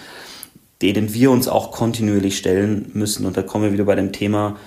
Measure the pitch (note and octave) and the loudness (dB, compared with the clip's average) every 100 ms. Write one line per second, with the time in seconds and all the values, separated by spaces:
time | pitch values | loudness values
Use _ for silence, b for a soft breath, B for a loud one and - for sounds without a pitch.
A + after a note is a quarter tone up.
0 | B B B B B B _ - F#2 G#2+ | B B B B B B _ -2 0 2
1 | G#2+ A2+ C3+ B2 - - - - A2+ A2+ | 0 4 6 6 4 0 -2 -4 -2 0
2 | G#2+ G2+ G2 - F#2 F#2 G#2 G#2 - G#2 | 2 2 0 0 0 2 2 -2 -4 -4
3 | G#2 - G2 F#2 F#2+ G#2+ G#2+ G2+ G2+ F#2+ | -4 -4 -4 -4 -4 -2 0 0 2 2
4 | G2 - G2+ G#2 G#2 G#2 | 0 -2 -2 0 -2 -6